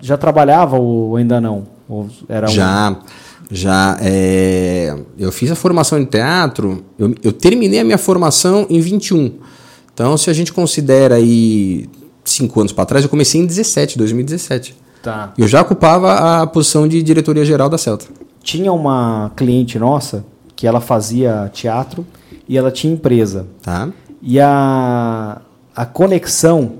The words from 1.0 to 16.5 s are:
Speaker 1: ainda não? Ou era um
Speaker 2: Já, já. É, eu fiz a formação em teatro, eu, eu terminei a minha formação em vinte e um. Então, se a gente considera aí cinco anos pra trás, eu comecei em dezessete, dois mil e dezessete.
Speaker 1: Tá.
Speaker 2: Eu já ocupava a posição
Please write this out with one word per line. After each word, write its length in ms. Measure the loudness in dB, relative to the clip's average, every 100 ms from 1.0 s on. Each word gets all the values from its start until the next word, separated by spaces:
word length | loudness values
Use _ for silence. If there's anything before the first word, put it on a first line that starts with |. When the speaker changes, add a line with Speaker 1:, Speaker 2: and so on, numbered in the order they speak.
| -2 0
Speaker 1:
ainda 220 | 0 0
não? 260 | -2 -6 -10 -18 -14
Ou 220 | -12 -12 -14 -10
era 200 | -4 -2
um 40 |
Speaker 2:
Já, 440 | 0 0 0 -2 -4 -12 -20 -20 -20 -14
já. 440 | -6 -2 2 0 0
É, 960 | 0 0 2 2 2 0 0 -2 -4 -6 -12 -8
eu 120 | -8
fiz 200 | -4 -4
a 40 | -2
formação 440 | 0 0 0 0
em 60 | -2
teatro, 800 | -2 -2 -2 -2 -2 -4 -6 -10 -4
eu, 160 | -2 0
eu 80 | -2
terminei 480 | 0 2 2 2 0
a 40 |
minha 140 | 2 0
formação 680 | 2 0 2 0 2 2 2
em 120 | 0
vinte 280 | 0 -2 0
e 40 |
um. 200 | 0 0 -4 -18 -20 -20 -20 _
Então, 240 | -2 0 0
se 140 | 0
a 20 |
gente 180 | -2 -2
considera 640 | -2 -2 0 2 4 6
aí 720 | 6 4 4 2 2 -2 -4 -8 -16 -20 _
cinco 360 | -6 -4 -2 0
anos 120 | 0
pra 120 | 0 0
trás, 180 | 0 2
eu 40 |
comecei 300 | 2 2 2
em 60 | 0
dezessete, 500 | -2 -2 -2 -2 0
dois 120 | -2
mil 100 | -2
e 40 | -4
dezessete. 500 | -6 -6 -6 -8 -20 _ _
Speaker 1:
Tá. 280 | -12 -10 -8 0
Speaker 2:
Eu 100 | 4
já 140 | 4
ocupava 800 | 4 4 4 4 4 2 2 2
a 60 |
posição 400 | 0